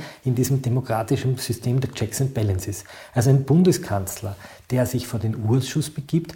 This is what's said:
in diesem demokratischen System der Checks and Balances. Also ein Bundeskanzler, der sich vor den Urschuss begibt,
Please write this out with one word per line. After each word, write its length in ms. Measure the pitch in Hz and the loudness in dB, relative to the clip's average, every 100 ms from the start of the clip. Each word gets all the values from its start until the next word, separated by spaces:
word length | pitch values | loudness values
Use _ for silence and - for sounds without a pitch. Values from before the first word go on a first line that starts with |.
| - - | -4 -6
in 120 | 127 | -2
diesem 260 | 123 131 135 | 0 2 0
demokratischen 800 | 113 127 127 110 113 135 131 127 | 0 -2 0 -2 0 0 0 -2
System 420 | - 117 123 131 | -4 -4 0 0
der 120 | 135 | -2
Checks 280 | - 107 - | -4 -4 -2
and 140 | 135 | -2
Balances. 500 | 127 104 92 - 95 - - - | 0 0 0 -4 -10 -12 -20 -4
Also 160 | 127 135 | 2 6
ein 140 | 135 | 4
Bundeskanzler, 920 | - 160 180 - - 98 95 - 104 101 - - - | 6 6 6 4 0 -4 -4 -8 -10 -10 -16 -16 -4
der 140 | 127 | 0
sich 220 | 120 123 - | 0 -2 -4
vor 120 | 110 | -4
den 160 | 110 107 107 | -2 -2 2
Urschuss 400 | 131 131 160 - | 2 2 -2 -4
begibt, 460 | - - 165 170 | -8 -2 -2 -2